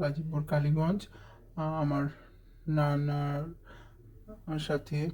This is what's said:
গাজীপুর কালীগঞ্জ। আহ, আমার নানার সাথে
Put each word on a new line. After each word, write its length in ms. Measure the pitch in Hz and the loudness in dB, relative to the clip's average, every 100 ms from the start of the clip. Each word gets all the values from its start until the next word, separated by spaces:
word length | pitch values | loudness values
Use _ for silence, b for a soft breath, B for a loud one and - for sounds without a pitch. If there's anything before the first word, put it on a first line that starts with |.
গাজীপুর 420 | 147 143 160 151 | -2 -2 -2 -2
কালীগঞ্জ। 640 | 151 147 147 156 160 202 - B B B B - | 0 2 4 4 4 2 -2 B B B B -4
আহ, 260 | 156 160 | -2 0
আমার 260 | 143 143 143 - b b b b - | 0 2 0 -4 b b b b 0
নানার 1900 | 151 147 143 147 143 143 143 165 170 - - - - - - - 214 - 156 | 4 4 4 2 0 0 -2 -4 -10 -18 -20 -20 -20 -20 -20 -18 -14 -6 -4
সাথে 500 | 151 147 - 147 160 | -2 -2 -2 -2 -2